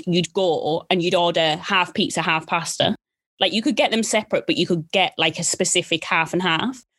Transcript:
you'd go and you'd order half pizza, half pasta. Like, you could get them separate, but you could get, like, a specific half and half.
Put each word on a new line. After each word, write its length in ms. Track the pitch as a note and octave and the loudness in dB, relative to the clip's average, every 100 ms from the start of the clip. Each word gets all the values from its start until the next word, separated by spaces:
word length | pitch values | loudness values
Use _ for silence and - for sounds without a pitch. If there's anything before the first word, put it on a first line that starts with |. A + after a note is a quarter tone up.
| F3+ | 0
you'd 260 | F3 E3 | 0 0
go 540 | G3 F#3 D3+ C3+ E3 - | 0 0 0 -2 -2 0
and 120 | F#3 | 0
you'd 120 | E3+ F3+ | 2 2
order 400 | F3 F3 D#3+ D#3+ | 2 2 0 0
half 360 | - F#3+ E3+ | 0 0 0
pizza, 300 | - F3+ F3 | -2 -2 -2
half 240 | E3+ D#3+ - | 0 -2 -2
pasta. 480 | F3 D#3 - - A3 _ _ _ - | -4 -2 -2 0 -2 _ _ _ -2
Like, 120 | F#3+ | 0
you 80 | G#3+ | 2
could 160 | D4+ B3+ | 0 2
get 140 | C#4+ | 2
them 140 | A3+ | 2
separate, 420 | A3 A3 - F3 - | 0 0 0 -2 -2
but 100 | D#3+ | 0
you 100 | F3 | 0
could 220 | E3+ D#3 | 0 0
get, 200 | F#3+ F3 - | 0 0 0
like, 220 | E3 D#3+ | -2 -2
a 20 | |
specific 600 | E3 - F3 F3+ - E3 | -4 -2 0 0 0 -2
half 280 | - E3+ D#3+ | 0 -2 0
and 80 | F3 | 0
half. 440 | F#3 D#3+ A#3+ C4 - | 0 0 -2 -6 -14